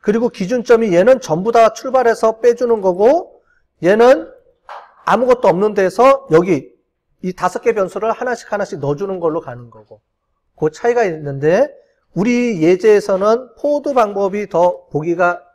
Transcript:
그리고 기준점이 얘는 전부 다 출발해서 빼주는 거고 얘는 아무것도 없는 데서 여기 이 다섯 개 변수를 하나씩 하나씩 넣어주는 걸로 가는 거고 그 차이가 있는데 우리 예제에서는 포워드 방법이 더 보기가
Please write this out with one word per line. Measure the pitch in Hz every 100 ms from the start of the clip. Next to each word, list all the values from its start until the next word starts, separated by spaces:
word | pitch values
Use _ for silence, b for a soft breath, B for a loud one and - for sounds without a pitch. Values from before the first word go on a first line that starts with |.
그리고 | - 214 233
기준점이 | - 185 247 - 233 226
얘는 | 170 202 262
전부 | - 156 196
다 | 233 226
출발해서 | 220 269 254 240 220 226 220
빼주는 | 240 240 247 226
거고 | 190 180 214 320 - _ _ _ _ _
얘는 | 165 214 240 294 - - _ _ _ - - _
아무것도 | - 196 247 247 214
없는 | 170 208
데서 | 202 190 185 254 269 -
여기 | 160 180 156 - _ _ _ _ _
이 | 180
다섯 | 185 180 233
개 | 240
변수를 | 214 185 196 220
하나씩 | 214 247 233 -
하나씩 | 214 196 180
넣어주는 | 139 147 196 185
걸로 | 165 160
가는 | 160 123 120
거고 | 110 107 107 _ _ _ _ _ _
그 | 156
차이가 | - 240 240
있는데 | 214 156 143 139 151 185 294 - b b b
우리 | - 214 240 240 196
예제에서는 | 156 185 220 208 - 190 202 233 254 _
포워드 | 285 294 285
방법이 | 262 214 202 196 202 202
더 | 165 175 180 _
보기가 | 147 156 170 175 175 _